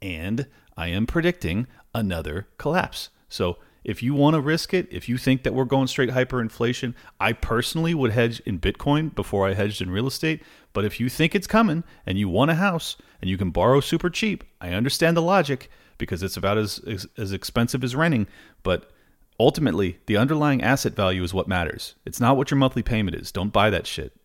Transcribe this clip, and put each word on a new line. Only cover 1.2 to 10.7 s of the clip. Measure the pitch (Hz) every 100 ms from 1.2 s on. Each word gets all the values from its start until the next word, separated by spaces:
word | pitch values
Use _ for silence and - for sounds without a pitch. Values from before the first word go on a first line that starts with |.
| 165 170 82 92 127 - _
another | 113 104 85 78 80 - -
collapse. | - 175 - - - _ _
So | - 92 90 - _
if | - 104
you | 120
want | 143 143
to | 160
risk | 139 160 -
it, | 185 -
if | 87 -
you | 127
think | - 131
that | 127
we're | 123
going | 127 135 131
straight | - 123
hyperinflation, | 123 127 127 113 - 117 123 123 - - -
I | 101
personally | 117 - 117 - 165 165
would | 165 127
hedge | 113 117 117 -
in | 92
Bitcoin | 95 - 147 147 156
before | - - 104 95
I |
hedged | 98 104 104
in | 90
real | 92 131
estate. | - 160 156 - - _